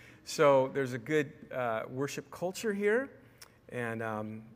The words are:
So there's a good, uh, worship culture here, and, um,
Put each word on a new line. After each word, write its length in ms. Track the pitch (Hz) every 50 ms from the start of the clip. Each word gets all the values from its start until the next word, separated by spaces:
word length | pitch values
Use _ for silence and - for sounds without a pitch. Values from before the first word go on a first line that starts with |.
| - - - - -
So 440 | - - 160 151 143 139 131 131 135 -
there's 200 | 139 135 123 127
a 60 | 117
good, 340 | 107 139 156 151 139 - - - - -
uh, 320 | - 131 123 117 110 110 - 123
worship 400 | 127 127 143 139 - 147 - -
culture 440 | - - 170 185 190 - 233 220 196
here, 360 | 202 202 208 220 254 277 - - - - - - - - - - _ _ -
and, 340 | - 123 120 117 113 113 113
um, 400 | 110 107 107 110 110 110 110 110 - -